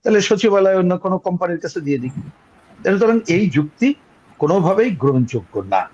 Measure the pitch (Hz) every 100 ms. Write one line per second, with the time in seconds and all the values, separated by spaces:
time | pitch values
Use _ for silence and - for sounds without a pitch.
0 | 233 214 190 208 226 202 190 190 180 180
1 | 190 185 185 180 180 165 165 170 143 139
2 | 127 - - - _ _ _ - - 196
3 | 226 233 226 170 202 143 151 _ 254 294
4 | _ _ _ - 147 190 175 196 240 160
5 | 135 131 123 117 90 107 98 95 -